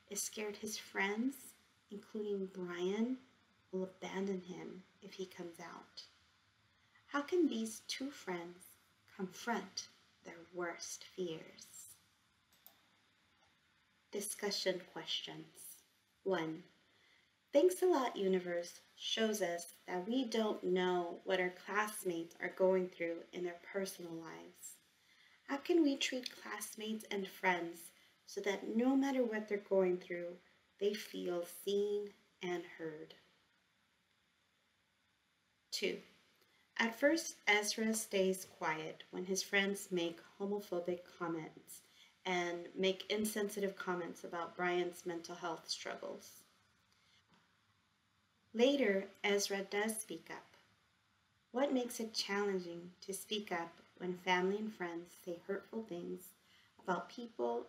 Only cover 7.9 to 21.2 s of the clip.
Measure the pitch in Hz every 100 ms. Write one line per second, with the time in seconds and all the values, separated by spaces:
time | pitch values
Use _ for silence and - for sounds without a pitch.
7.9 | - 269 - - 175 175 180 - - _
8.9 | _ _ - 185 - - 208 190 - -
9.9 | - _ _ - 170 165 180 175 170 -
10.9 | - - - 175 160 - - - - -
11.9 | - _ _ _ _ _ _ - _ _
12.9 | _ _ _ _ _ _ _ _ _ _
13.9 | _ _ 208 - - 202 - 190 175 -
14.9 | 165 160 - - 156 160 - - - _
15.9 | _ _ _ 196 180 160 160 - _ _
16.9 | _ _ _ _ _ _ 285 359 - 370
17.9 | 302 247 - 190 185 175 175 175 - -
18.9 | - - - 220 208 180 170 - - -
19.9 | 180 185 254 233 226 220 - 185 185 180
20.9 | 180 170 -